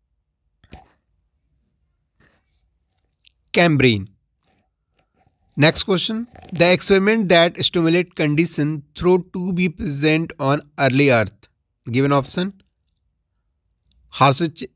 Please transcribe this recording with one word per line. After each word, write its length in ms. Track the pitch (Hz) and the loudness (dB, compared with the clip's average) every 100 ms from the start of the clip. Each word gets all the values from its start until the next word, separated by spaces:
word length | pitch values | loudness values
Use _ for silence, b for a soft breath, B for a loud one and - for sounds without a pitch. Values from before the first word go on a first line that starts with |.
| _ _ _ _ _ _ _ - _ _ _ _ _ _ _ _ _ _ _ _ _ _ _ _ _ _ _ _ _ _ _ _ _ _ _ - | _ _ _ _ _ _ _ -20 _ _ _ _ _ _ _ _ _ _ _ _ _ _ _ _ _ _ _ _ _ _ _ _ _ _ _ 0
Cambrian। 480 | 175 143 127 104 95 _ _ _ _ _ _ _ _ _ _ _ _ _ _ - | 2 4 2 0 -4 _ _ _ _ _ _ _ _ _ _ _ _ _ _ 2
Next 280 | 143 - | 2 2
question, 420 | - 180 - 220 240 - - | -2 -2 -2 -8 -10 -16 -14
the 180 | 165 175 | 0 2
experiment 560 | 180 - 190 196 226 185 | 2 2 2 2 0 2
that 360 | 170 170 - | 2 2 0
stimulate 500 | - 175 165 170 180 | -2 0 0 0 -2
condition 680 | - 151 147 170 - 147 156 - | -4 -2 0 -2 -2 -4 -4 -10
through 360 | - 175 185 175 | -4 0 0 -2
to 200 | 190 180 | -8 -6
be 160 | 175 180 | -4 -4
present 600 | - 202 139 156 156 165 - | -4 -8 -2 0 0 -2 -4
on 220 | 135 147 - - | -2 -2 -4 -2
early 320 | 135 131 143 | 0 2 2
earth। 380 | 120 101 - _ _ _ _ - | 2 0 -8 _ _ _ _ -6
Given 220 | 120 139 | -2 0
option, 400 | 143 135 - 190 - _ _ _ _ _ _ _ _ _ _ _ _ _ _ _ | 0 -2 -6 -8 -10 _ _ _ _ _ _ _ _ _ _ _ _ _ _ _
Harsh 340 | - 139 135 | 0 0 2
ch-, 220 | 170 - - | -4 -8 -16